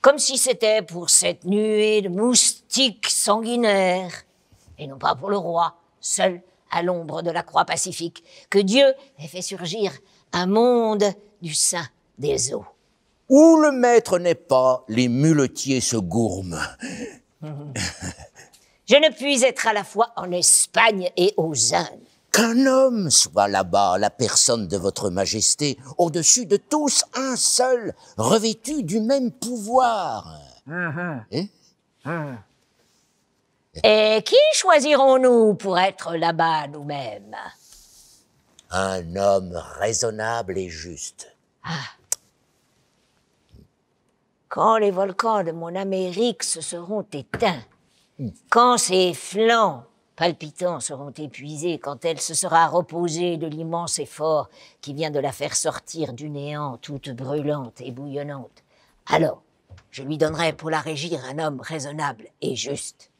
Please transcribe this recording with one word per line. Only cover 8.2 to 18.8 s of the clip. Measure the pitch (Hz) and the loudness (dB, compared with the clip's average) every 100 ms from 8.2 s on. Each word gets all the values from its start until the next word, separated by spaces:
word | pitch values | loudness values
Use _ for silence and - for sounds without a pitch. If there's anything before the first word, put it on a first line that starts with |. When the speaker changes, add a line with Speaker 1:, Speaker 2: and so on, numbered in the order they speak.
| _ - _ | _ -20 _
Speaker 1:
que | 196 | 2
Dieu | 196 240 277 269 - _ | 4 6 6 4 -6 _
ait | 151 | -16
fait | 180 | -12
surgir | 180 190 175 202 196 - _ _ _ | -12 -8 -8 -4 -4 -4 _ _ _
un | 175 180 | -2 2
monde | 208 240 247 226 214 202 - _ _ | 4 4 4 2 2 0 0 _ _
du | 170 | -8
sein | 151 - 180 156 _ _ _ | -2 -2 -2 -8 _ _ _
des | 143 135 120 | -4 -2 -2
eaux. | 107 101 _ _ _ _ _ _ | -6 -12 _ _ _ _ _ _
Speaker 2:
Où | 269 320 320 | 10 10 10
le | 302 | 6
maître | 269 247 240 233 180 | 4 6 6 4 0
n'est | 175 165 | 2 -2
pas, | - 131 127 127 - | 2 4 4 2 0
les | 110 123 | 0 2
muletiers | 120 151 156 131 - 135 131 | 4 4 4 2 -2 -2 -2
se | 117 117 | 0 -2
gourment. | 90 - 90 92 98 80 - - 254 214 320 - _ _ | -2 0 0 -2 -6 -8 -8 -10 -14 -12 -12 -14 _ _
Speaker 1:
<laughs> | |
Je | 151 147 147 135 - - 185 - - _ - _ _ _ | -14 -12 -10 -8 -8 -8 -12 -12 -20 _ -20 _ _ _